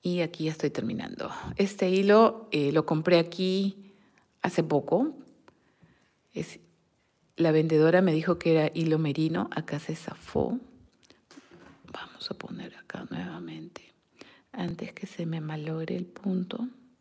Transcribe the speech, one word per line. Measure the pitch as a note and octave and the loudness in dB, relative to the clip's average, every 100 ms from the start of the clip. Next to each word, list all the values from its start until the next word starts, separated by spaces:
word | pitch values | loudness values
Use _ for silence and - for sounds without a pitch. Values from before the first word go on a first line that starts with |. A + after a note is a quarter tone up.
Y | F3 F3+ | -2 -2
aquí | E3 - D#3 | -2 -2 -4
ya | |
estoy | D#3 D3 | -2 -2
terminando. | - A2+ - - - - - - - | -2 -6 -6 -8 -10 -10 -10 -10 0
Este | G3 - F#3 | 0 2 2
hilo, | F#3 G3+ G#3 A3+ A3+ - | 2 6 8 8 4 -4
eh, | D3 C#3+ | 0 2
lo | D#3 D3+ | 2 2
compré | D#3 D#3+ F3 | 0 6 4
aquí | E3+ E3+ F#3 F#3+ G3 - - - _ _ _ _ | 4 -2 -2 0 0 -4 -18 -20 _ _ _ _
hace | - - | -4 -2
poco. | D#3 D3 - F3 C#4+ - - _ - _ _ _ _ _ _ _ _ | 0 0 2 2 0 -4 -20 _ -20 _ _ _ _ _ _ _ _
Es, | - D#3+ - _ _ _ _ _ _ _ - | -10 -8 -10 _ _ _ _ _ _ _ 0
la | E3 | 2
vendedora | D#3 D#3+ D#3 D#3 F3+ | 4 4 6 6 6
me | F#3+ | 4
dijo | D#3 D#3 E3+ | 2 0 0
que | - D#3+ | 4 4
era | D3+ | 2
hilo | - E3 D#3 | 0 0 2
merino. | D#3 C#3+ D#3+ E3 G#3 | 0 0 0 0 -4
Acá | - D#3+ D3 | -6 -6 -8
se | - D#3+ | -8 -10
zafó. | - - - - C#2 B3 - - - _ _ - _ - - - - - - | -10 -14 -6 -2 -2 -4 -8 -20 -20 _ _ -20 _ -20 -20 -20 -20 -20 -18
Vamos | - - - - | -16 -16 -14 -12
a | - | -10
poner | - - - - | -10 -12 -14 -16
acá | - - - | -14 -12 -10
nuevamente. | - F3+ E3 E3+ D#3+ E3 - - _ _ _ - - _ | -10 -10 -10 -12 -12 -14 -18 -20 _ _ _ -20 -20 _
Antes | - F3 E3 - | -8 -8 -6 -10
que | - F#3+ | -12 -14
se | - E3+ | -8 -6
me | D#3+ | -4
malogre | D#3 D#3 D3+ D#3+ D#3+ F#3 | -6 -8 -6 -6 -4 -6
el | F3+ | -6
punto. | - G3 F#3 F3+ - B3 - _ _ | -8 -4 -4 -4 -6 -8 -10 _ _